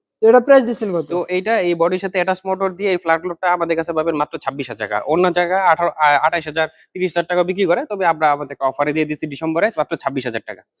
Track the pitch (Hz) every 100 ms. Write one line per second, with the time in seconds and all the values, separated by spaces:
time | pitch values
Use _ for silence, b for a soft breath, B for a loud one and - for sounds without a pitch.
0 | _ - 220 247 277 269 233 233 208 175
1 | 151 175 - 180 196 226 175 170 170 185
2 | 190 190 180 185 190 190 190 175 202 180
3 | 165 165 175 170 180 175 170 160 165 160
4 | 160 151 147 160 131 139 127 110 104 104
5 | 120 165 180 175 175 190 185 160 170 -
6 | 151 143 156 170 156 156 160 b b 185
7 | 180 170 165 180 175 180 180 190 294 196
8 | 175 156 151 143 139 139 135 131 147 156
9 | 151 151 156 139 160 160 208 - 147 156
10 | 131 135 120 113 - 95 _ _